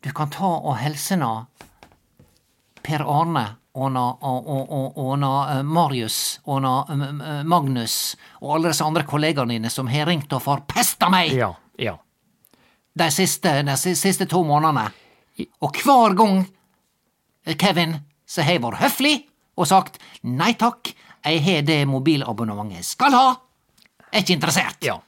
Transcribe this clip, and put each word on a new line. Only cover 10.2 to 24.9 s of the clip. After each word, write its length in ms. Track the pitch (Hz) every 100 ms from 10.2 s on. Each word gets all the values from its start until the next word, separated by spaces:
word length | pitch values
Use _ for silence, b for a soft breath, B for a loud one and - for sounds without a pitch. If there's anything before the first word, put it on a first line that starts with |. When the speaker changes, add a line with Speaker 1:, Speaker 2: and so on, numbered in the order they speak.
| 143
Speaker 1:
og 80 | 139
forpesta 680 | 139 139 - - 240 - 175
meg 220 | 190 160
Speaker 2:
Ja, 200 | 131 107 85 _ -
ja. 180 | 110 85 _ _ _ _ _ b b b b -
Speaker 1:
de 120 | 165
siste, 420 | 147 185 - 185 143
de 140 | 143 135
si-, 160 | 180 175
siste 300 | 190 190 185
to 140 | 175
månedene. 440 | 160 147 160 139 107 b b b b -
Speaker 2:
I- 80 | - _
Speaker 1:
Og 180 | 143 -
hver 400 | 269 269 226 185
gang, 240 | 220 190 185 _ _ _ _ _ _ _ _ _ -
eh, 80 | 156
Kevin, 440 | 202 170 165 156 - _
så 180 | _ -
har 160 | 147 175
jeg 60 | 120
vært 160 | 101
høflig 320 | 277 - 277 285 - _ _ -
og 100 | 165
sagt, 340 | 190 185 - B B
«Nei 300 | 123 123 185
takk, 380 | 233 233 233 - - b b
jeg 240 | 147 160
har 180 | 151 170
det 220 | 147 156 139
mobilabonnementet 920 | 135 135 151 123 107 113 104 107 87
jeg 80 | 90
skal 280 | - 269
ha. 140 | 254 262 254 _ _ _ _ _ _ -
Jeg 20 |
er 140 | 214 190
ikke 120 | 175
interessert.» 420 | 160 156 - -
Speaker 2:
Ja. 160 | 139